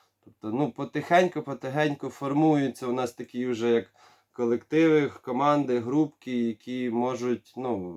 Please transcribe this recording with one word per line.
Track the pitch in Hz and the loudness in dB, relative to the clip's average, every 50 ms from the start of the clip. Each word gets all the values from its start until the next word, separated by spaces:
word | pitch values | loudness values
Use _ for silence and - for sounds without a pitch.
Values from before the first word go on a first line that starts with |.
| _ _ _ _ _ | _ _ _ _ _
Тобто, | - _ _ - 107 107 | -20 _ _ -10 -6 -2
ну, | 127 151 143 - | -2 -2 -2 -4
потихеньку, | - 143 - - 147 147 - 170 180 185 175 - 151 151 | -6 -10 -8 -6 -6 -2 2 4 4 4 4 0 -4 -8
потихеньку | - 139 - - 135 131 147 151 151 147 143 - 135 | -8 -8 -8 -8 -6 -2 0 0 0 -2 -4 -8 -12
формуються | 120 - 139 139 143 147 160 160 156 147 139 131 120 - 131 | -10 -8 -6 -2 2 4 4 4 4 4 2 0 -2 -4 -6
у | 127 120 | -4 -4
нас | 127 127 120 - | -2 -4 -4 -6
такі | - 120 117 - 123 123 | -10 -14 -10 -8 -6 -4
вже | 127 123 110 113 120 | -4 -2 0 2 4
як | 117 117 - - _ _ _ - _ _ _ _ _ | 4 2 2 -2 _ _ _ -20 _ _ _ _ _
колективи, | - 123 117 120 117 - - - 156 165 160 156 151 147 131 | -4 -2 0 0 -2 -2 0 2 4 4 6 6 4 2 0
команди, | - - - - 127 123 139 147 147 147 143 123 123 123 | -4 -8 -8 -6 -2 0 2 4 4 2 2 2 0 -2
групки, | 113 117 131 151 160 151 - _ - 127 127 123 117 117 | 0 0 0 0 0 0 -2 _ -10 -4 -2 -2 0 -2
які | 110 107 - - 127 127 127 123 | -2 -6 -8 -10 -8 -4 -4 -2
можуть, | 113 117 120 123 127 113 120 123 120 110 _ _ - | -2 -2 -2 -2 -2 -4 -2 -2 -2 -4 _ _ -12
ну, | 120 127 131 120 98 92 90 85 | -8 -6 -4 -4 -4 -6 -8 -10